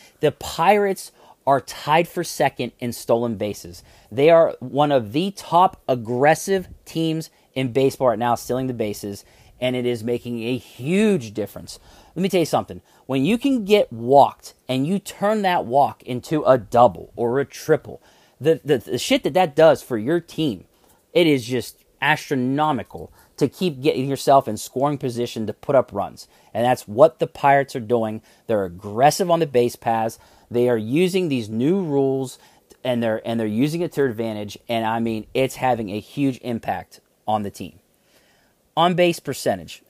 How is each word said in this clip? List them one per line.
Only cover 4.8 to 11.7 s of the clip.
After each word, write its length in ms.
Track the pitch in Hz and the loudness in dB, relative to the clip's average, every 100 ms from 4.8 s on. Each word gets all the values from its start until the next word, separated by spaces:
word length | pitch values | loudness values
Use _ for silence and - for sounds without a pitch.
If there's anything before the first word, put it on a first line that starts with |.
| 147 | 2
of 220 | 139 104 | 2 0
the 180 | 135 196 | -4 -4
top 480 | 196 - 165 185 - - | -6 0 4 4 0 -4
aggressive 800 | 123 110 123 143 156 - 196 185 - - | -4 -2 0 2 2 0 -4 -4 -18 -12
teams 440 | 165 160 160 160 _ _ | -4 -4 -4 -8 _ _
in 180 | - 131 | -6 -2
baseball 380 | 127 135 - 131 | 2 0 2 0
right 100 | 107 | 2
now, 140 | 120 | 0
stealing 340 | 117 - 123 131 | -2 -2 -4 -4
the 60 | |
bases, 500 | 120 107 104 104 101 - _ _ - | -4 -6 -6 -10 -12 -14 _ _ -6
and 140 | 127 127 | -4 -2
it 100 | 123 | -2
is 180 | 120 | -4
making 400 | 113 120 120 120 | -4 -6 -6 -8
a 140 | 113 127 | -6 -6
huge 760 | - - 131 190 220 190 113 | -8 -12 -4 0 2 2 -2
difference. 460 | 104 101 - - | -8 -8 -10 -18